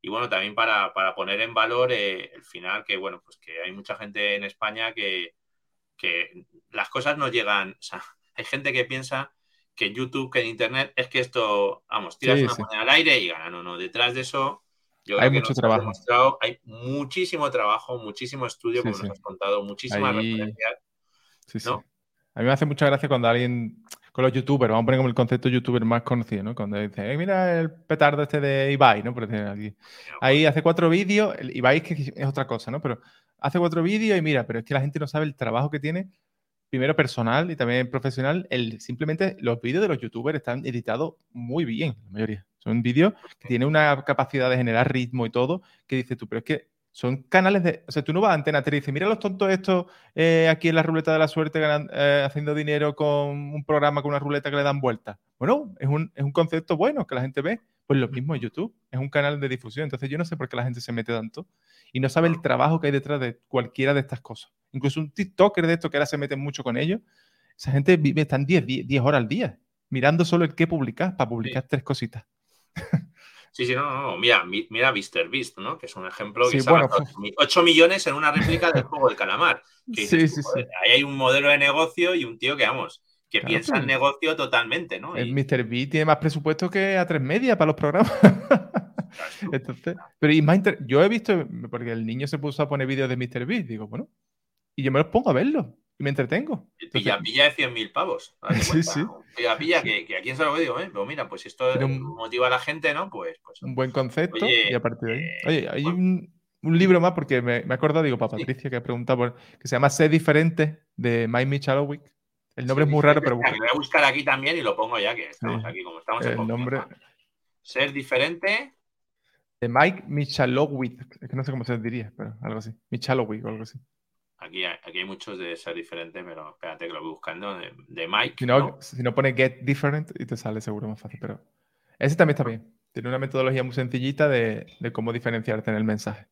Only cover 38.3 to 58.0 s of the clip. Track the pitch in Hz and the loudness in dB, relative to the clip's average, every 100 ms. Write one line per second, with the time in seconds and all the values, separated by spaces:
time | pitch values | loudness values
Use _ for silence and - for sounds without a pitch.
38.3 | 175 180 127 117 113 - 123 156 160 196 | -2 -2 -4 -4 -6 -10 -6 -4 -2 -2
39.3 | 190 120 117 120 151 208 139 113 117 127 | -2 -4 -2 -2 0 0 -2 -6 -6 -4
40.3 | 156 135 123 147 120 113 113 160 _ _ | -4 -4 -6 -6 -6 -4 -4 -4 _ _
41.3 | 120 120 143 147 113 160 110 98 98 110 | -14 -6 -4 -4 -2 -4 -6 -12 -6 -6
42.3 | 104 _ _ - 117 120 123 185 - - | -6 _ _ -4 -2 2 4 4 2 -20
43.3 | - - 120 135 156 151 143 135 139 131 | -20 -4 0 2 4 4 2 0 0 0
44.3 | 139 127 127 120 113 123 127 120 127 113 | 0 2 2 2 2 2 2 -2 -2 -2
45.3 | 120 131 180 _ _ _ 131 123 120 110 | 0 0 -2 _ _ _ -4 -4 -8 -6
46.3 | 113 - 156 - _ _ - 123 135 - | -8 -4 -6 -6 _ _ -6 -4 -4 2
47.3 | 185 190 196 170 - - 151 143 165 214 | 4 4 4 0 -2 -6 -6 -2 0 2
48.3 | 160 143 147 139 147 139 139 190 220 208 | 2 2 0 0 -2 -2 -2 -2 -2 -4
49.3 | 190 196 190 190 180 175 - _ - 160 | -2 0 0 2 0 0 -14 _ 0 4
50.3 | 165 160 160 165 165 160 160 160 160 156 | 6 4 4 4 2 2 0 2 2 2
51.3 | 160 156 160 151 147 147 - 143 143 139 | 2 -2 0 2 0 -2 0 4 4 2
52.3 | 147 147 151 147 147 147 147 151 147 143 | -2 -2 -2 0 0 0 0 0 2 0
53.3 | 143 143 147 143 151 147 143 143 143 143 | -4 -8 -10 0 2 4 2 -2 -2 -2
54.3 | 143 143 143 143 143 131 113 - 101 _ | -2 -2 0 0 2 0 -2 -8 -18 _
55.3 | _ 135 277 262 190 135 147 156 - 139 | _ 0 0 -2 -6 -2 0 -2 -4 -2
56.3 | 139 165 160 160 160 214 302 180 127 131 | 2 2 0 -2 0 2 0 -4 -4 -4
57.3 | 139 147 226 _ _ _ 139 | -4 -4 -4 _ _ _ 2